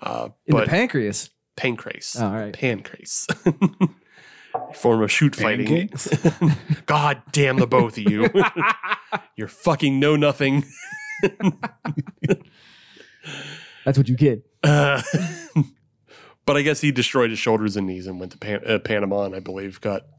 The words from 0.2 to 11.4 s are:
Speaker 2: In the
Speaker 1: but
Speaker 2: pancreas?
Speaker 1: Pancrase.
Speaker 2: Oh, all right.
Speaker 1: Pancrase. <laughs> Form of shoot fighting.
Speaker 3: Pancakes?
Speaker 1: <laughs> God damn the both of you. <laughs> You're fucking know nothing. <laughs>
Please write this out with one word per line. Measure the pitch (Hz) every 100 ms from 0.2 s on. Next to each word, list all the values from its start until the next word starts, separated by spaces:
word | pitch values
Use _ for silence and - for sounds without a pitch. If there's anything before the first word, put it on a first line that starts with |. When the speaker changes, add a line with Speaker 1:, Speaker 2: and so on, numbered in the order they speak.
| 113 - -
Speaker 2:
In | 117
the |
Speaker 1:
but | 110
Speaker 2:
pancreas? | 170 247 139 104 101 - _ _ -
Speaker 1:
Pancrase. | 131 117 - - - -
Speaker 2:
Oh, | 104
all |
right. | 107 104
Speaker 1:
Pancrase. | - 131 104 - - - - - - 175 - 196 - 190
<laughs> | - _ _ - - - - -
Form | - 120 113
of | 104
shoot | - 147 -
fighting. | 113 110 107 165 202
Speaker 3:
Pancakes? | 139 - - 175 - 160
Speaker 1:
<laughs> | 143 - 147 -
God | 151 147 139 -
damn | 147 135 131
the | 120
both | 127 117 110
of | 107
you. | 107 233 196 220 170 202 -
<laughs> | 185 220 - - - -
You're | 107
fucking | - 170 151 143 135
know | 147 151
nothing. | 147 131 135 139 - - - - - -
<laughs> | 196 -